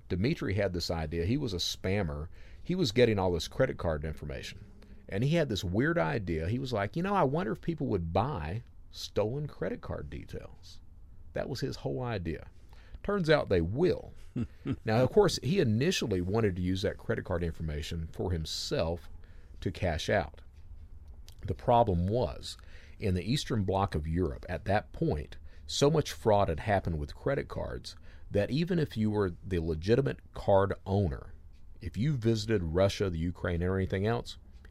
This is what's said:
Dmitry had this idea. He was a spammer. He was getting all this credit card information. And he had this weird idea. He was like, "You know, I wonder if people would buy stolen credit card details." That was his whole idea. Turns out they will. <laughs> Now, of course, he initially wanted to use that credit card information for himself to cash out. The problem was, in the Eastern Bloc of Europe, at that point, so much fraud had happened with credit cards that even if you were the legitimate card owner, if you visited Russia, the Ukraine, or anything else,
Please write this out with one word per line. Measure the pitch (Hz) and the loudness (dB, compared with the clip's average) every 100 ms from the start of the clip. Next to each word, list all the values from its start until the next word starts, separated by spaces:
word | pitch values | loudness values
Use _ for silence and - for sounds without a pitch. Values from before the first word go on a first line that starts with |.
| - | -4
Dmitry | 87 117 165 139 95 | 0 2 2 0 2
had | 98 | 2
this | 87 - | 0 -2
idea. | 82 80 85 90 | -2 0 0 2
He | 139 | 2
was | 135 | 0
a | 90 | -2
spammer. | - - 92 101 85 73 78 - - - | -4 -2 0 0 0 -2 -8 -10 -14 -12
He | - 185 | -4 0
was | 143 | 2
getting | 104 120 104 | 6 6 6
all | 92 | 4
this | 85 - | 2 -2
credit | - 131 71 | 0 0 0
card | 87 78 | -2 -2
information. | 78 76 73 64 - - - - - - - | -4 -6 -8 -8 -10 -12 -16 -18 -18 -18 -8
And | 98 | -2
he | 139 170 | 2 2
had | 147 | 2
this | 104 | 0
weird | 87 98 147 170 | 0 2 2 2
idea. | 80 - 90 80 82 | 0 0 -2 -2 0
He | 120 | -2
was | 135 | -2
like, | 113 101 165 | -2 -2 -2
"You | |
know, | 185 | 0
I | 202 | 4
wonder | 143 151 143 | 4 2 -2
if | - | -2
people | - 156 131 | -2 -2 0
would | 104 82 | 0 2
buy | 92 127 120 76 104 - - - | 2 2 0 -4 -6 -8 -16 -16
stolen | - - - 104 135 151 | -12 -4 0 0 0 -6
credit | - 175 247 | -6 -6 -6
card | - 82 - | -6 -8 -8
details." | - - - - - - - - - - - - | -10 -10 -10 -12 -16 -16 -16 -16 -18 -18 -16 -8
That | - - | -6 -4
was | 123 | -4
his | 131 - | -4 -4
whole | 135 135 | -4 -2
idea. | 123 107 82 73 - - - - - - | -2 -2 -2 -6 -8 -16 -18 -18 -16 -8
Turns | - 208 156 | -2 0 6
out | 147 - | 6 6
they | 95 | 4
will. | 82 117 175 - - - - - | 4 2 2 2 -4 -14 -8 -4
<laughs> | 113 - 143 - 113 | -4 -6 -6 -4 2
Now, | 110 | 4
of | 127 | 6
course, | - 190 - | 6 6 4
he | 120 196 | 0 2
initially | 127 107 156 185 131 92 | 4 4 2 0 0 0
wanted | 90 110 110 87 | 2 2 2 2
to | |
use | 90 92 | 0 2
that | 98 - | 0 -2
credit | - 113 - | -4 -4 -2
card | 85 | -2
information | 85 - 78 76 78 85 82 | -2 -2 -4 -4 -4 -6 -6
for | - 95 | -4 -2
himself | 85 78 - - 147 82 85 - - - - - - | -2 -2 -4 -2 0 0 -2 -6 -14 -14 -16 -16 -6
to | 104 | -6
cash | - 90 78 - | 0 0 0 2
out. | 107 - - - - - - - - - - - - 98 | 0 0 -8 -18 -18 -16 -14 -14 -16 -16 -16 -16 -12 -6
The | |
problem | 95 - 120 110 87 90 | -4 4 6 6 4 2
was, | 117 101 - - - - - - - | 2 0 -4 -10 -12 -14 -16 -16 -4
in | 104 | 0
the | 90 85 | 2 2
Eastern | 147 - 117 | 0 0 0
Bloc | 95 95 98 | 2 2 2
of | - 78 | 0 0
Europe, | 82 82 64 - | 2 2 -2 -6
at | 87 - | -6 0
that | 101 - | 0 0
point, | - 165 80 - - - - - | -2 0 0 -4 -10 -14 -14 -8
so | - 143 | 2 4
much | 160 - | 4 0
fraud | - 113 101 95 | 0 4 6 6
had | 80 | 2
happened | 107 98 95 80 | 2 2 2 -2
with | 71 - | -4 -4
credit | - 69 - | -2 -2 -2
cards | - 67 62 - - - - - | -6 -6 -6 -10 -14 -16 -16 -2
that | 101 101 | 0 2
even | 135 175 175 | 0 2 0
if | 147 110 | 0 0
you | 107 | 2
were | 104 98 87 - | 4 2 0 -2
the | 87 | 0
legitimate | 80 78 90 123 135 - - | 0 -2 4 4 4 -4 -10
card | - - 98 98 - - | -4 6 6 6 0 0
owner, | 98 92 67 - - - - - - | 2 2 0 -8 -14 -16 -18 -16 -10
if | - - | -8 0
you | 139 | 0
visited | 139 110 113 107 107 | 2 2 2 2 0
Russia, | 85 82 98 - 98 | 2 4 4 4 0
the | 85 | 2
Ukraine, | 85 - 92 85 | 0 0 -2 0
or | 90 95 | 2 2
anything | 95 98 104 | 2 2 2
else, | 120 - - - - - | 0 -4 -12 -16 -18 -18